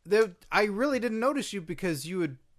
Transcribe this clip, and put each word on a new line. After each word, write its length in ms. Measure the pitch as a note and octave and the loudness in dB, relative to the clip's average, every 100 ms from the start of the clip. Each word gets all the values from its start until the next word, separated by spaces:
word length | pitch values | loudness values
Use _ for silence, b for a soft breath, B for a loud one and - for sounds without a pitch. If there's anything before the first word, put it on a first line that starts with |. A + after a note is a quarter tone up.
the, 300 | E3+ G#3 A3 - - | 2 4 4 -2 0
I 120 | F#3+ | 2
really 340 | G#3+ G3 C#4+ B3+ | 2 2 0 0
didn't 200 | A#3 A3 | -2 0
notice 320 | B3+ C#4+ - | 0 0 -4
you 80 | G3+ | -8
because 440 | E3 - F#3 D3 D#3 | -8 -4 -4 -4 -4
you 140 | F#3 | -4
had 160 | D#3+ C3 _ | -4 -6 _